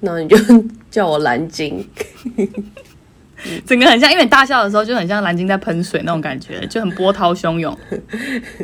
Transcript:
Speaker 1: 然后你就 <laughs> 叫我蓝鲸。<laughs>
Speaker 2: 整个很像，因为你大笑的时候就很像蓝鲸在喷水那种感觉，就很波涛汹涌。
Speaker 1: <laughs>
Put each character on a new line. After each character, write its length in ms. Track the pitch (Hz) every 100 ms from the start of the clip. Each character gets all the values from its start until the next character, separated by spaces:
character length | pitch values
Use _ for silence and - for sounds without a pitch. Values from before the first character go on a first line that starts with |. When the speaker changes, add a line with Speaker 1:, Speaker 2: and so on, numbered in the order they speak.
Speaker 1:
然 120 | 190
后 60 | 170
你 80 | 156
就 80 | 214 214 226
<laughs> 280 | - - -
叫 160 | 220 180
我 120 | 151
蓝 280 | 151 123 160
鲸。 400 | - 151 180 202 - - - 247 233 202 - 202 -
<laughs> 840 | - - _ _ _ - - 170 -
Speaker 2:
整 140 | 247
个 60 | 254
很 120 | 233
像， 140 | 285
因 60 | 349
为 80 | 262
你 40 |
大 160 | 277 269
笑 160 | 254
的 80 | 202
时 60 | 208
候 80 |
就 100 | 214
很 140 | 247 170
像 160 | 208
蓝 120 | 185 175
鲸 120 | 185
在 80 | 196
喷 260 | 165 165
水 200 | 175 165
那 80 | 165
种 80 | 160
感 180 | 147 135
觉， 300 | - 90 -
就 140 | 226
很 80 | 202
波 220 | 175 190
涛 200 | 202 175
汹 240 | 180 170 165
涌。 160 | 156 - - - - 220
Speaker 1:
<laughs> 400 | 277 254 - -